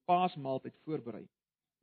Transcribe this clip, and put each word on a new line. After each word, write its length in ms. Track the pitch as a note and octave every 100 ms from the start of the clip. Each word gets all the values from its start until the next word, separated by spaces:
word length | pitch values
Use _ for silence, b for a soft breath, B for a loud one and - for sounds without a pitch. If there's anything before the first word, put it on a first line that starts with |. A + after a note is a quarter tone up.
paasmaaltyd 680 | - F3+ F3+ D3+ C3+ C3 B2+ -
voorberei. 420 | - D3+ - G#2 - _ _ _ _ _